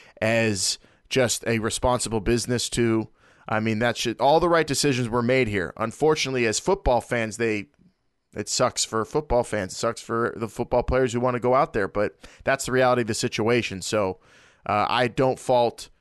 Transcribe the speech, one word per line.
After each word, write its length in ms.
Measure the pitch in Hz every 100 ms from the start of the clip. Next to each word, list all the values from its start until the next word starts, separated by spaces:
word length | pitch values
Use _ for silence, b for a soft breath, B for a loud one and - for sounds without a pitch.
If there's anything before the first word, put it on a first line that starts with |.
| B -
as 560 | 110 113 110 98 - - b b -
just 360 | 131 120 - -
a 120 | 113
responsible 600 | 107 - 127 123 107 110
business 500 | 95 120 113 120 -
too. 400 | - 117 113 110 b b b -
I 120 | 107
mean, 180 | 110 110
that 160 | 120 113
should, 240 | 120 110
all 200 | 135 165
the 80 | 175
right 180 | 170 151
decisions 400 | 135 147 127 120
were 140 | 120
made 260 | 120 131 113
here. 260 | 101 82 -
Unfortunately, 680 | 113 - 151 156 135 131 113
as 140 | 104
football 400 | - 190 - 120
fans, 380 | - 120 113 98
they, 300 | 117 107 - _ _ _ _ _ _ -
it 140 | -
sucks 340 | - 123 -
for 220 | - 110 104
football 380 | 151 151 120
fans. 300 | 113 107 95
It 20 | -
sucks 240 | 117 113
for 320 | - 113 117 -
the 120 | 110
football 360 | - 120 123
players 300 | 117 131 131
who 60 | 120
wanna 200 | 127 123
go 140 | 120
out 200 | 127 160
there, 140 | 117 98
but 280 | 104 104 - B B
that's 220 | - 135 -
the 60 |
reality 300 | 127 127 123
of 60 | 113
the 60 |
situation. 680 | 110 120 - 110 120 107 95
So, 380 | - 107 95 92 b b b b -
uh, 200 | 104 101
I 180 | 117 123
don't 320 | - 131 123
fault 500 | - 123 117 - - _